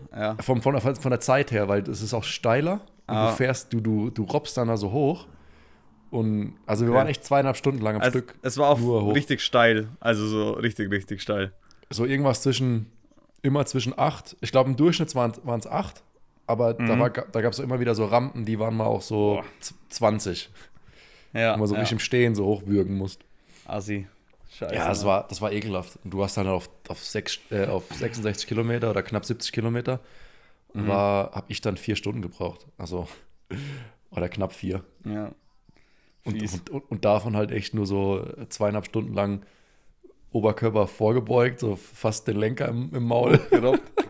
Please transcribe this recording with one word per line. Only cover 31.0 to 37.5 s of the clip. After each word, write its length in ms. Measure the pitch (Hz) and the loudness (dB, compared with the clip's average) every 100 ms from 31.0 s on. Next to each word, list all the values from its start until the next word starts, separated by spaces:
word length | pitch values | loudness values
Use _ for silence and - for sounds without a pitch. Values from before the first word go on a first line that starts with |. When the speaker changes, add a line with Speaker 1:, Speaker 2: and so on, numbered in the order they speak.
| 101 101 98 | 4 2 0
Speaker 2:
hab 180 | 101 - | -4 -8
ich 120 | 104 | -6
dann 160 | 110 95 | -4 -4
vier 180 | - 104 | -2 -4
Stunden 260 | 101 117 | -2 -4
gebraucht. 440 | 90 - 87 - - - | -8 -6 -8 -8 -18 -14
Also, 300 | 87 90 82 - - - - 123 143 139 113 - _ | -8 -6 -8 -12 -20 -20 -14 -12 -10 -12 -16 -20 _
oder 160 | - 90 | -6 -6
knapp 240 | - 95 | -4 -6
vier. 300 | - 92 95 - _ 107 | -4 -6 -6 -8 _ -10
Speaker 1:
Ja. 260 | 107 104 - _ _ _ _ _ _ _ _ - | -8 -8 -14 _ _ _ _ _ _ _ _ -6
Speaker 2:
Und, 140 | 107 | -4
Speaker 1:
Fies. 160 | 107 90 | -4 -6
Speaker 2:
und, 140 | - | -8
und, 220 | 139 - | -10 -8
und 140 | 104 107 | -2 2
davon 300 | 104 113 104 | 2 2 -2
halt 140 | 104 | -2